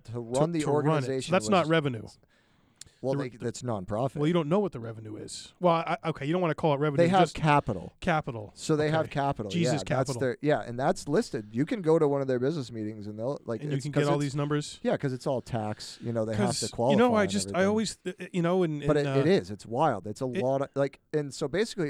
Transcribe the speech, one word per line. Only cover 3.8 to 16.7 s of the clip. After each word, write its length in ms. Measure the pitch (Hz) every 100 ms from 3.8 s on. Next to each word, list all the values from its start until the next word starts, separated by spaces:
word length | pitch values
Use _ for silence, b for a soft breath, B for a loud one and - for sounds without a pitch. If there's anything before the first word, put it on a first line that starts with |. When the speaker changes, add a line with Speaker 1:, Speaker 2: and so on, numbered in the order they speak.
| 90 104 131 156
Speaker 2:
Well, 100 | 151
you 80 |
don't 160 | 175 147
know 80 | 196
what 140 | 196
the 60 | 127
revenue 380 | 113 113 107 107
is. 380 | - - - -
Well, 140 | 175
I, 240 | 165 165 175
I, 40 | 165
okay, 160 | - 143
you 60 |
don't 100 | 180
wanna 120 | 170
call 200 | 147 160
it 60 | 139
revenue, 220 | 151 143
Speaker 1:
They 60 | 170
have 120 | 190
Speaker 2:
just 140 | 165
Speaker 1:
capital. 600 | - 151 147 - 92 - -
Speaker 2:
capital. 520 | - 156 147 117 104
Speaker 1:
So 220 | - - 151
they 140 | 151
have 160 | 160 147
Speaker 2:
Okay. 60 |
Speaker 1:
capital, 360 | 143 139 143 107
Speaker 2:
Jesus 220 | 175 160
Speaker 1:
yeah, 60 | 147
that's 100 | -
Speaker 2:
capital. 320 | 131 135 123
Speaker 1:
their, 160 | 131 -
yeah, 180 | 147 135
and 180 | 104 120
that's 300 | 147 - 147
listed. 400 | 165 247 127 104
You 120 | 110
can 160 | 156 233
go 180 | 160 160
to 80 | 151
one 140 | 139
of 60 | 135
their 100 | 127
business 320 | 131 165 117
meetings 360 | 113 107 110 104
and 120 | 107
they'll, 220 | 120 143 -
like, 160 | 113
Speaker 2:
And 80 | 147
you 60 | 143
Speaker 1:
it's 80 | 143
Speaker 2:
can 60 |
Speaker 1:
'cause 100 | 143
Speaker 2:
get 60 | 147
all 60 | 143
Speaker 1:
it's 80 |
Speaker 2:
these 120 | 143 143
numbers? 440 | 147 147 151 -
Speaker 1:
Yeah, 160 | 240 180
'cause 160 | 139
it's 120 | 127 156
all 140 | 127
tax, 580 | - 117 107 107 - -
you 100 | 117
know, 140 | 117 110
they 80 | 107
have 180 | - -
to 40 |
Speaker 2:
'Cause, 100 | 110